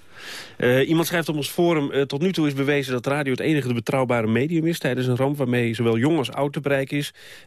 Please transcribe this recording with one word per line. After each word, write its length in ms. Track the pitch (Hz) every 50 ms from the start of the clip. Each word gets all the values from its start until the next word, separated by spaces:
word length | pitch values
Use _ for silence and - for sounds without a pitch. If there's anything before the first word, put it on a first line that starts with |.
| - - - - - - - - - - -
Eh, 320 | - - 123 127 131 135 -
iemand 180 | 160 165 165
schrijft 220 | - 175 170 160 -
op 80 | 156
ons 120 | 147 135 -
forum, 420 | - - 175 170 170 151 139 135
eh, 120 | - 135
"Tot 180 | 143 135 143 139
nu 120 | 180 190
toe 140 | 175 170 151
is 80 | 143 135
bewezen 380 | 135 139 139 147 143 135 127
dat 140 | 127 120 -
radio 240 | 135 139 151 143 135
het 80 | 127 -
enige 340 | 92 147 160 143 123 123 120
betrouwbare 520 | 117 - - 143 135 127 120 123 117 110
medium 400 | 107 113 117 135 160 175 160 156
is... 120 | 170 165 -
tijdens 280 | - 139 123 127 127
een 100 | 127 123
ramp 200 | 120 131 139 147
waarmee 380 | 139 131 120 123 123 117 117 110
zowel 240 | 117 117 117 113 113
jong 200 | 123 156 170 156
als 140 | 123 -
oud 200 | - 139 139 147
te 80 | 143 165
bereiken 360 | 139 139 139 135 135 - 147
is. 180 | 147 147 - - - - - - - -